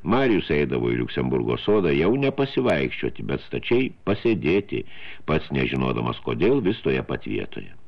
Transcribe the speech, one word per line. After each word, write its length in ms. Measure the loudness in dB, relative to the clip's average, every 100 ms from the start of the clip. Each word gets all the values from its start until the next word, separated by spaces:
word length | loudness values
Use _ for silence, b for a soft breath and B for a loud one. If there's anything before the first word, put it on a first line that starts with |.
| 2
Marijus 400 | 2 4 4 2 0
eidavo 380 | 2 0 0
į 80 | 0
Liuksemburgo 560 | -2 -2 0 0 0 -2
sodą 320 | 2 2 4
jau 220 | 4 4 2
ne 160 | 0
pasivaikščioti, 920 | 0 0 0 0 0 0 -2 -4 -4 -4
bet 160 | -6
stačiai 480 | -4 -8 0 2 2 -4 -2
pasėdėti, 800 | 0 2 2 2 2 2 -6 -6 B B B 0
pats 240 | 0 0
nežinodamas 720 | -2 0 0 0 0 -2 -4
kodėl, 400 | -4 2 4 4
vis 160 | 2 0
toje 240 | 0 -2
pat 240 | -2 -6 -4
vietoje. 480 | -4 -4 -8 -10 -12